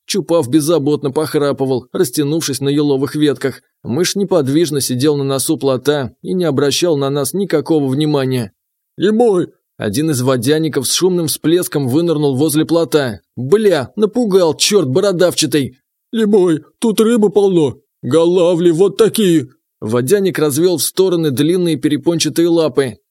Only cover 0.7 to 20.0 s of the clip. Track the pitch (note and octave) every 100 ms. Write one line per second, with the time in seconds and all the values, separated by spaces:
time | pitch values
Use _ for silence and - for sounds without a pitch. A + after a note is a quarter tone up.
0.7 | E3+ C#3+ D3 C#3+ C3 D3+ D3+ C#3+ C3+ C3+
1.7 | B2+ - F#3+ F3+ - C#3+ E3 D3+ C3 C#3
2.7 | C#3+ D3 C3+ C#3 D3+ D3+ B2+ C3+ - _
3.7 | _ A2+ B2 F3 G3 G3+ F#3 C3 D3 E3+
4.7 | D3 - B2+ D3+ D3 C#3 C3+ - D3+ C3+
5.7 | C3 - D3 B2+ - F3+ F#3 E3+ C3+ C#3+
6.7 | C3 F3 D3 C#3 C#3+ C#3 F3+ G3 D#3 -
7.7 | D#3+ C#3 C3 D#3 D3 C3 B2+ A2+ - _
8.7 | _ _ - F3 G#3+ A#3+ F#3 D3+ _ _
9.7 | - A2 G2+ D#3+ C3+ B2+ C3 A#2+ D3+ D#3+
10.7 | C3+ B2 - F3+ F3 D#3 - D3+ F3 F3
11.7 | D3+ C3+ C#3 E3+ D3+ D3 B2+ D#3 D3+ D#3
12.7 | E3 E3 D#3 C3 G#2 - - B2+ G3+ G#3+
13.7 | D#3+ B2 - G#3 B3 A#3 F#3+ E3 C#3 -
14.7 | G#3 C#3+ C3+ G3+ F3 F3 C3+ D#3 D3+ B2
15.7 | - _ _ _ A3+ G#3+ G#3 F3+ D#3 -
16.7 | _ A#3 G#3 A3 A#3+ G#3 G3+ G3+ F3 C#3+
17.7 | - _ _ B2 D3+ E3+ F3+ F3 F3+ F3
18.7 | D#3+ G3 G3 A3 - G3 D#3+ B2+ _ _
19.7 | _ G#2+ A#2+